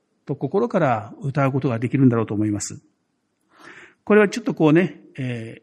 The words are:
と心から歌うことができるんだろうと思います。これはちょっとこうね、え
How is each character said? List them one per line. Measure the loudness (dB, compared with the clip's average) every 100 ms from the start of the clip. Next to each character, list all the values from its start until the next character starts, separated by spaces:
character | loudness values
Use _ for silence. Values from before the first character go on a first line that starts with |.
| _ _ -12
と |
心 | -8 -4 -2 -2
か | 0
ら | 0 -2 -6 -10
歌 | -6 -2 0
う |
こ | 0
と | -2
が | -4
で | -2
き | 2
る | 4
ん |
だ | 4
ろ |
う | 0
と |
思 | -2 -4
い |
ま | -4
す。 | -8 -14 _ _ _ _ _ _ _ _ -20 -20 -20 _
こ | 2 4
れ |
は | 4
ち | 0
ょ |
っ |
と | -6
こ | 0 4
う |
ね、 | 4 2 -4 -18 -12
え | -10 -8 -12 -18